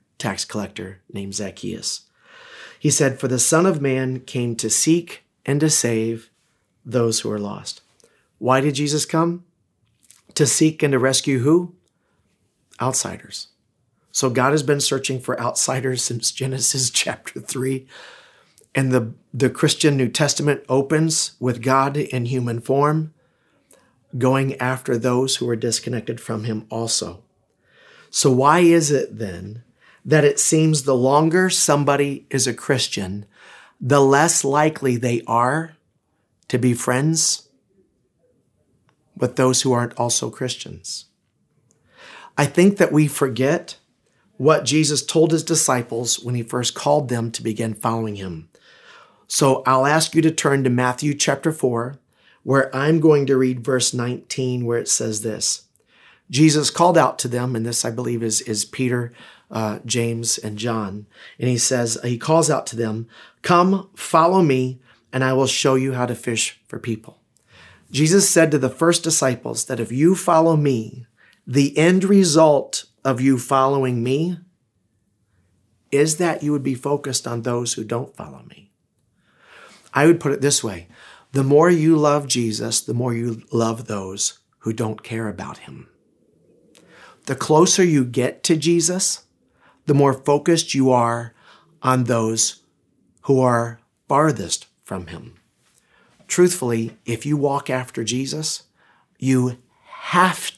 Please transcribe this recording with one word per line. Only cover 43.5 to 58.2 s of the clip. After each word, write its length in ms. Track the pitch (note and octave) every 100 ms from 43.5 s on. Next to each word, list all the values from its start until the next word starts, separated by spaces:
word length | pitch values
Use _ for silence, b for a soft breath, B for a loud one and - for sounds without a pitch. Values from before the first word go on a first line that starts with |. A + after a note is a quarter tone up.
| F3 - - _ _ _ _ _ -
what 280 | C3+ D3+ D3+
Jesus 400 | D3+ D3 D3 -
told 260 | E3 D#3
his 120 | D#3+
disciples 760 | D#3+ D#3 - B2+ A#2+ A#2 A#2+ -
when 140 | A#2+
he 80 | B2
first 320 | A#2 B2 A#2+
called 360 | - C#3+ D3 B2+
them 200 | A#2+ A#2
to 120 | -
begin 320 | A2+ G#2+ A2+ G#2
following 400 | A#2 A2+ A2 G2+
him. 340 | F#2+ D#2+ D#2+ b b b b b b b b
So 380 | - C3 C3 B2+
I'll 220 | C3 C#3
ask 260 | D#3 -
you 80 | D#3+
to 100 | D#3+
turn 320 | D#3+ D3 C#3
to 60 | C3
Matthew 460 | B2 B2+ B2+ D3 C#3+
chapter 360 | - C#3 E3
four, 480 | D#3 C3 A#2 B2 C#3 _ b b b
where 320 | - C3+ C3+ C3
I'm 240 | D3 D#3+
going 260 | D#3 D3 C3+
to 100 | C3
read 260 | B2+ B2+
verse 300 | B2+ B2+ -
nineteen, 720 | B2 A#2+ B2 - - B2+ B2 A#2+
where 120 | A#2
it 100 | -
says 340 | - A2+ G#2
this. 420 | A2+ G#2+ - - _ _ b b b b _
Jesus 400 | B2+ D#3 D3+ C3+
called 280 | - F3 E3
out 200 | C3 -
to 80 | B2
them, 280 | A#2+ B2+ A2+
and 100 | A#2
this, 180 | A#2+ B2
I 60 |
believe, 300 | A2+ A#2+ A#2